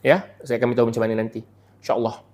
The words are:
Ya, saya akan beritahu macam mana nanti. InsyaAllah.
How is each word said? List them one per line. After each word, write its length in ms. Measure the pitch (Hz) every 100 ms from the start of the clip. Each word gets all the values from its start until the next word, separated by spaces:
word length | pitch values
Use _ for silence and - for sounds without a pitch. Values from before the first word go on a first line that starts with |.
Ya, 240 | 131 175 - -
saya 160 | - 117
akan 160 | 120
beritahu 160 | 120 117
macam 160 | 113 113
mana 160 | 110
nanti. 240 | 110 113 110 _ _ _ -
InsyaAllah. 320 | 104 113 - _